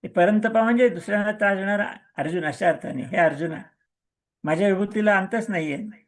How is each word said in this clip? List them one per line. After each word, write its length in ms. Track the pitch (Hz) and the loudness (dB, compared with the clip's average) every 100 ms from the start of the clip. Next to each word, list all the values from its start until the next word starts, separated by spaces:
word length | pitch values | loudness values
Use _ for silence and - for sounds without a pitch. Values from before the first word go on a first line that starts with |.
ते 60 | - | -4
परंतपा 540 | - 175 214 226 226 | 2 4 4 2 2
म्हणजे 260 | 226 240 247 | 2 4 4
दुसऱ्यांना 440 | 175 160 208 208 | 2 -4 -2 -2
त्रास 260 | 208 202 190 | 0 0 0
देणारा 360 | 196 202 202 - _ - | -2 -2 -4 -8 _ -6
अर्जुन 280 | 143 175 | -4 -2
अशा 240 | 156 135 180 | -4 0 0
अर्थाने, 340 | 156 - 135 | 0 -4 -8
"हे 140 | - 185 | -4 2
अर्जुना, 460 | 160 143 165 160 - _ _ _ _ _ _ _ | 2 2 -6 -8 -14 _ _ _ _ _ _ _
माझ्या 240 | 151 160 202 | -4 0 2
विभूतीला 500 | 190 202 208 214 196 | 2 0 0 2 2
अंतच 320 | 190 233 220 | 0 -4 -4
नाहीये." 260 | 185 156 143 208 - | -4 -4 -6 -10 -14